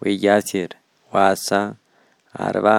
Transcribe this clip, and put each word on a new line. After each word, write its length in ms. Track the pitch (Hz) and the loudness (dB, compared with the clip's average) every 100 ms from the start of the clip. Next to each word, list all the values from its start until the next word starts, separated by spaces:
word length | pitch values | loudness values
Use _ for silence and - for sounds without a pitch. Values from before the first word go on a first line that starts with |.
ወኢያሴር፣ 680 | 101 101 101 104 - 98 87 - _ _ _ | -4 0 2 2 0 -6 -8 -12 _ _ _
ወአሳ፣ 380 | 98 98 95 - 101 104 110 _ _ _ _ _ - | 2 2 2 -2 -4 -4 -10 _ _ _ _ _ -8
አርባ 320 | - 98 101 | -4 0 2